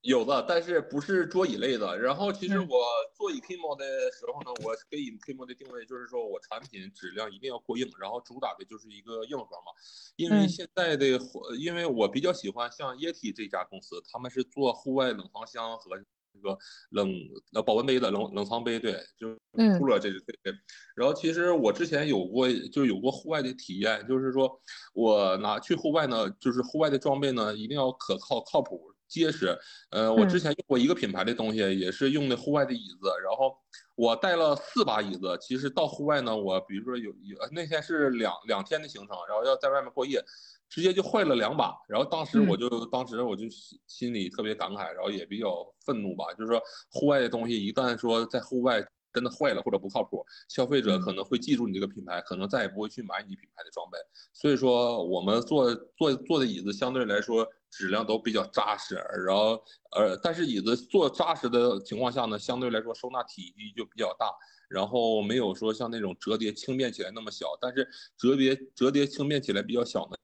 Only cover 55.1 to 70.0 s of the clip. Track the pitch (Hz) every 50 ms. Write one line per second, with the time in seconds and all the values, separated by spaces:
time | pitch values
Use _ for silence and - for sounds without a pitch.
55.1 | 92 87 90 95 107 117 120 - 160 147 127 120 120 110 - - _ _ 160 151
56.1 | 135 123 127 - 165 151 135 117 101 85 92 101 101 101 135 123 127 131 123 107
57.1 | 101 104 107 - 117 113 113 110 - _ _ _ - - 101 90 95 110 113 107
58.1 | 110 113 - 117 107 104 92 - - - 104 104 104 101 - - 98 90 90 -
59.1 | - 95 92 92 95 101 107 110 113 113 _ - - _ _ - - 95 107 101
60.1 | 92 101 - 170 165 165 175 143 120 101 95 110 120 120 - _ - 202 165 135
61.1 | - - 170 165 165 - - 120 117 120 120 123 107 98 98 - 104 104 127 123
62.1 | 113 135 120 110 107 107 - - 120 123 127 123 113 110 113 117 113 - - 127
63.1 | 131 127 120 - - - 92 87 90 101 107 104 101 117 110 - _ 110 110 -
64.1 | 95 _ 117 104 - - - _ _ _ _ _ 95 95 95 104 120 123 117 113
65.1 | 110 107 104 101 113 127 117 98 92 - 110 110 110 110 123 117 117 113 104 95
66.1 | 90 _ - 139 110 110 113 104 104 - - - 131 131 131 120 - - 95 90
67.1 | 104 113 113 107 - - 90 71 - - - 127 123 135 131 - - - - -
68.1 | _ _ - 123 139 139 131 131 135 131 - - _ - 127 131 139 143 143 139
69.1 | 143 - 143 143 147 143 131 - 98 98 104 110 113 120 117 - - 101